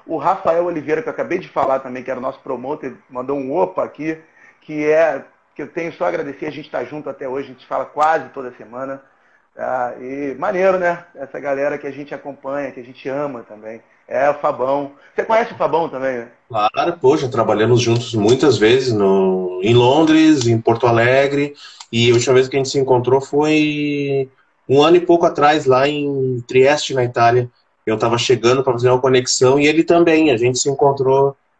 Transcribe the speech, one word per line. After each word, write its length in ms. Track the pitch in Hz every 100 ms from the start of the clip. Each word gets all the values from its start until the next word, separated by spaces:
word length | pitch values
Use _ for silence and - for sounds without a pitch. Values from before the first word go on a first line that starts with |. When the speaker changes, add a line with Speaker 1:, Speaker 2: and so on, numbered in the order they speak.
Speaker 1:
O 120 | - 156
Rafael 460 | 156 196 175 170 175
Oliveira, 340 | 160 139 156
que 80 | 156
eu 40 |
acabei 260 | 143 127 180
de 100 | -
falar 300 | 156 135 135
também, 240 | 131 127
que 80 | 127
era 80 | 127
o 40 |
nosso 180 | 131 -
promoter, 540 | 139 123 131 156 135 - _
mandou 300 | 127 131 143
um 180 | 131 165
opa 280 | 185 -
aqui, 340 | 120 - 156 160 _ _ - _
que 240 | - 151
é, 400 | 151 156 160 135 - _ _
que 80 | -
eu 60 | 143
tenho 240 | 170 165
só 120 | -
a 40 | 180
agradecer, 380 | 170 143 135 151
a 40 |
gente 180 | 151 147
tá 140 | 143
junto 240 | 120 151 143
até 200 | - 135
hoje, 180 | 135 139
a 40 |
gente 140 | 127 -
fala 180 | 135
quase 440 | 131 147 156 160 123
toda 220 | 143 123 123
semana. 440 | 107 123 135 139 _ _ _ _ _
Tá? 400 | 120 120 127 123 123
E 340 | 127 139 143 127
maneiro, 420 | 190 180 190 185
né? 240 | 175 170 -
Essa 240 | - 135 143
galera 400 | 143 139 147 147
que 80 | 143
a 60 |
gente 200 | 135 143
acompanha, 600 | 139 143 127 135 143 135
que 80 | 127
a 20 |
gente 240 | 120 127 139
ama 360 | 139 143 120 -
também. 320 | 107 110 113 _ _ -
É, 200 | 123 147
o 40 |
Fabão. 580 | 143 156 123 131 143 139 - _
Você 100 | -
conhece 280 | - 226 -
o 40 | 123
Fabão 320 | 139 156 160
também, 300 | 131 131 123
né? 100 | 117 _ _
Speaker 2:
Claro, 500 | 110 107 135 170 170
poxa, 280 | 127 151 127
trabalhamos 520 | 120 110 101 113 120
juntos 340 | 117 117 -
muitas 440 | 110 104 131 147 107
vezes 340 | 107 131 131
no, 680 | 104 98 98 95 92 90 -
em 120 | 104
Londres, 720 | 120 123 151 160 311 311 143 117
em 120 | 113
Porto 260 | - 113 120
Alegre, 640 | 113 120 135 139 143 143 - - - -
e 180 | 117 120
a 40 |
última 200 | 117 135
vez 140 | 127 131
que 80 | 139
a 20 |
gente 100 | 127
se 80 | 143
encontrou 420 | 131 123 123 139
foi 1080 | - 143 151 156 151 147 147 143 139 139 131 _ _ _ -
um 140 | 135
ano 140 | 156 175
e 40 |
pouco 240 | 175 170
atrás, 420 | 170 143 147 151 131
lá 200 | 127 143
em 540 | 147 143 139 131 123 -
Trieste, 460 | 127 135 147 -
na 100 | 131
Itália. 440 | 123 123 117 123 120 _ _ _
Eu 140 | - 107
tava 200 | 113 120
chegando 440 | - 117 117 127
pra 120 | 127
fazer 160 | 120 123
uma 100 | 127
conexão, 580 | 131 127 127 - 127 143
e 80 | 147
ele 160 | 156
também, 480 | 165 170 165 156 156
a 60 | 113
gente 220 | 123 127
se 100 | 143
encontrou 680 | 135 143 135 131 135 139 - _ _